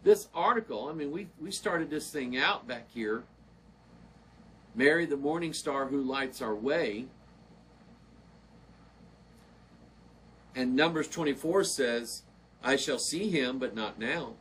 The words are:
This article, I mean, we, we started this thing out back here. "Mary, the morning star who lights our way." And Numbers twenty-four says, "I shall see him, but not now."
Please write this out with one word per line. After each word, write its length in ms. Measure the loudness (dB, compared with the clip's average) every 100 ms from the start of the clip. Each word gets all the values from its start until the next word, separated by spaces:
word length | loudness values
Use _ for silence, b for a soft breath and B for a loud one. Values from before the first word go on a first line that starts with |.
This 240 | 8 6 4 0
article, 520 | 2 2 0 -6 -6
I 60 |
mean, 180 | -6 -6
we, 160 | -6 -10 -12
we 80 | -10
started 400 | -4 -2 0 -2
this 220 | -4 -4
thing 260 | -6 -4 0
out 300 | 0 0 -6
back 220 | -12 -10
here. 320 | -6 -2 -4 -6 -20 -20 -20 -20 -20 -20 -20 -20 -20 -20 -20 -20 -20 -12 4
"Mary, 320 | 6 6 2
the 100 | 0
morning 340 | 0 -2 -4
star 360 | -4 -2 -2 0
who 120 | -2
lights 440 | -2 -2 -4 -4
our 100 | -4
way." 540 | -2 0 0 0 -4 -10 -16 -20 -20 -20 -20 -20 -20 -20 -20 -20 -20 -20 -20 -20 -20 -20 -20 -20 -20 -20 -20 -20 -20 -20 -20 -20 -20 -20 -20 -20 -20 -20 -20 -14
And 220 | -2 2 4
Numbers 320 | 4 4 -2
twenty-four 560 | -2 -2 0 2 2
says, 580 | 2 0 0 0 -4 -12 -14 -20 -20 -6
"I 140 | 0 2
shall 240 | 2 -2
see 300 | -2 -2 0
him, 280 | 2 0 0
but 160 | -4
not 240 | -4 -6 -4
now." 380 | -4 -4 -6 -12